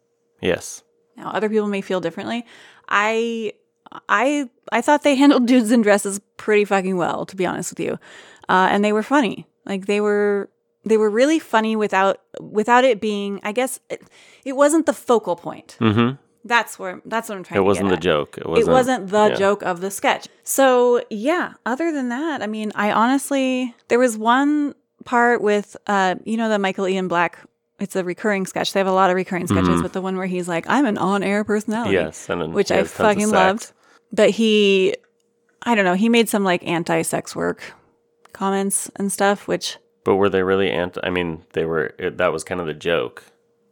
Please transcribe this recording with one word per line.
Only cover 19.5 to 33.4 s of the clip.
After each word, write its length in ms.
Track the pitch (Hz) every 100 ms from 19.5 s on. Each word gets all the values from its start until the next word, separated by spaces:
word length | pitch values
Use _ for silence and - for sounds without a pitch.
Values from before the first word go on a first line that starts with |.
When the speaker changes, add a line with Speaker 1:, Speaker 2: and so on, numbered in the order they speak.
| 202
Speaker 2:
of 180 | - 175
the 120 | 190
sketch. 340 | - 254 - - _
So, 600 | - - 269 247 247 240 -
yeah, 440 | 214 247 349 220 -
other 280 | 214 262 339
than 160 | 294 247
that, 340 | 240 320 269
I 60 | 208
mean, 240 | 214 214
I 160 | - 208
honestly, 840 | - 233 277 - 277 262 254 254 - -
there 140 | 240
was 180 | 254 214
one 560 | 220 247 285 302 285 - _ _
part 360 | - 240 240 240
with, 360 | 208 208 202 - -
uh, 300 | 202 185 175
you 120 | - 226
know, 120 | 226
the 100 | 208
Michael 300 | 196 190 190
Ian 180 | 190 185
Black, 320 | 170 170 - - _ _ -
it's 160 | 196
a 80 | 190
recurring 440 | 180 175 214 196 190
sketch. 260 | 170 -
They 80 | 196
have 80 | 190
a 40 |
lot 160 | 185 190
of 40 | 185
recurring 300 | 180 185 -
sketches, 220 | 98 90
Speaker 1:
Mm-hmm. 140 | 85
Speaker 2:
but 100 | -
the 80 | 196
one 160 | 190 190
where 100 | 185
he's 200 | 180 175
like, 200 | 170 -
"I'm 160 | 233 277
an 120 | 208
on-air 440 | 180 202 185 202
personality." 520 | 214 208 208 220 226
Speaker 1:
Yes, 340 | 95 80 - -
and 120 | 90
then 120 | 80
Speaker 2:
which 160 | 175 190
Speaker 1:
he 60 |
Speaker 2:
I 40 | 185
Speaker 1:
has 140 | -
tons 80 | -
of 60 | 220
Speaker 2:
fucking 200 | 202 208
Speaker 1:
sex. 40 |
Speaker 2:
loved. 400 | 214